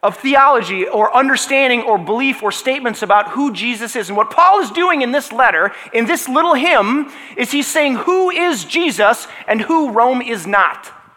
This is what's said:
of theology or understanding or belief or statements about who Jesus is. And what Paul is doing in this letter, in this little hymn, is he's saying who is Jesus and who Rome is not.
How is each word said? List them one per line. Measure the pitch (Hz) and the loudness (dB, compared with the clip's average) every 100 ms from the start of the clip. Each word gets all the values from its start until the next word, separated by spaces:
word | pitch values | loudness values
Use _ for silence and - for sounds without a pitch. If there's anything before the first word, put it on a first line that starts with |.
of | 202 185 | -2 -2
theology | 269 269 277 262 180 190 185 | 0 4 6 4 0 -4 -2
or | 214 214 247 | 0 2 2
understanding | 269 269 - 269 269 240 | 2 0 0 0 2 0
or | 226 208 | 0 -2
belief | 170 220 269 240 | 0 -2 -2 -2
or | 214 | -4
statements | - 262 269 247 214 | -4 -4 -2 -4 -6
about | 208 202 208 | 2 2 2
who | - 285 | -2 -4
Jesus | 190 226 226 226 247 | -2 -6 -6 -6 -6
is. | 180 | -4
And | 202 | 0
what | 208 | 0
Paul | - 349 403 | 4 4 4
is | 269 | 0
doing | 220 359 320 | -2 0 0
in | 247 | 0
this | 277 - | -2 -4
letter, | 226 247 170 196 - - | 0 2 2 -2 -4 -6
in | 226 | -4
this | 233 339 - | -2 -2 -2
little | 262 349 | 0 2
hymn, | 285 320 285 202 269 285 - - - | 2 2 2 2 0 -4 -10 -16 -8
is | 240 | -4
he's | 285 277 | -2 -2
saying | 311 294 240 | 0 0 0
who | - 370 370 | 0 2 0
is | 349 349 269 156 | 0 -2 -2 -4
Jesus | 330 339 196 208 233 - - - | -2 -2 2 2 2 -4 -16 -4
and | 214 | -4
who | 214 330 294 | 0 0 0
Rome | 220 240 254 | 2 2 0
is | 247 226 165 | -4 -8 -2
not. | 202 175 - - - - | 2 2 -2 -16 -20 -20